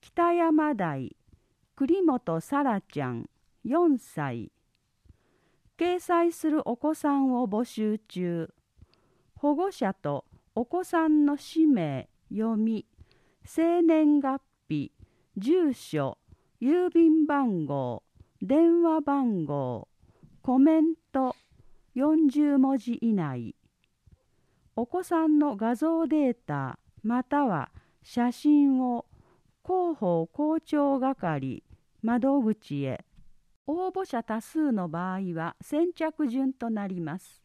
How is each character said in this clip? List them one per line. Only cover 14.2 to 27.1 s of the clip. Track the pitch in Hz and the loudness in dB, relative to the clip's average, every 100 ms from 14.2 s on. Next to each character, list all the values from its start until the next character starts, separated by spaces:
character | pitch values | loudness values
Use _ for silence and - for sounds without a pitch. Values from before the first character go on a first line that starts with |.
月 | 269 269 _ _ _ | 2 -4 _ _ _
日、 | 151 135 _ - _ _ 214 | -6 -6 _ -20 _ _ -8
住 | 208 370 320 | 0 2 2
所、 | 247 - 156 135 - _ - _ _ | -2 -6 -4 -4 -6 _ -20 _ _
郵 | 240 349 359 | 0 2 2
便 | 339 330 311 | 4 6 6
番 | 302 285 254 185 | 2 2 0 -2
号、 | 143 143 127 117 _ _ - _ | -2 -4 -4 -6 _ _ -20 _
電 | 185 285 339 339 | 0 4 4 4
話 | 339 320 | 4 2
番 | 294 277 254 196 151 | 0 0 0 -2 -2
号、 | 143 127 117 - _ _ _ - _ | -4 -4 -6 -10 _ _ _ -20 _
コ | - 254 | -2 4
メ | 277 320 | 6 6
ン | 311 320 _ | 2 -2 _
ト、 | 269 262 - _ _ - - _ | -4 -4 -6 _ _ -20 -20 _
四 | - 285 320 302 | -2 2 4 4
十 | 294 294 285 | 2 2 4
文 | 269 269 | 4 2
字 | 226 233 | -4 -4
以 | 233 | -2
内。 | 208 151 127 113 - _ _ _ _ _ _ _ _ _ _ _ - | 0 -2 -6 -10 -14 _ _ _ _ _ _ _ _ _ _ _ -8
お | |
子 | 247 359 | -6 -6
さ | 370 339 320 | -2 0 4
ん | 302 | 4
の | 294 208 | 2 0
画 | 220 | -2
像 | 240 320 330 320 | 0 0 0 0
デ | 302 277 | 2 2
ー | 233 - | -2 -6
タ、 | 147 131 - _ - | -4 -4 -8 _ -10
ま | 214 | -4